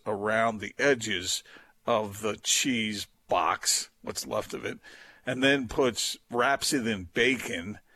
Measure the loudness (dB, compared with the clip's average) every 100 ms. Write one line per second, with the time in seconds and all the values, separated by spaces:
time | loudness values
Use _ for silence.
0 | -4 -2 0 2 2 0 -6 0 2 2
1 | 0 -2 -2 -4 -6 -20 -20 _ 0 0
2 | 0 -4 -4 -2 0 2 2 0 0 -4
3 | -8 _ 0 2 4 2 0 0 -2 _
4 | -10 -8 -4 -4 -4 -6 -8 -10 -14 -20
5 | -20 -12 -6 0 2 2 0 2 2 2
6 | -4 -6 -4 0 2 2 2 0 0 -4
7 | -4 2 2 2 -4 -8 -8 -12 _